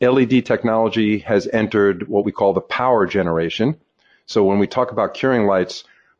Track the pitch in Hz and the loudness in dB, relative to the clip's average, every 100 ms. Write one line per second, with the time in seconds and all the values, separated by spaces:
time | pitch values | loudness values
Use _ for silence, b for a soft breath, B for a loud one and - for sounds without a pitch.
0 | 123 131 120 127 - 113 117 113 113 113 | 2 2 2 2 2 -2 0 0 0 0
1 | 107 107 - 104 87 113 107 107 101 92 | 0 -2 0 -2 0 -2 0 2 2 0
2 | - 101 101 - 101 90 - - 127 117 | -2 -2 -2 0 0 0 -4 -4 0 2
3 | 90 98 87 82 82 - 120 156 _ _ | 0 0 0 -2 -2 -2 -4 -4 _ _
4 | _ _ - 113 98 101 98 - 123 107 | _ _ -4 0 2 2 0 -2 -4 -2
5 | 98 - 135 123 101 95 90 - - b | -4 -2 -2 0 2 0 -2 -8 -18 b
6 | b | b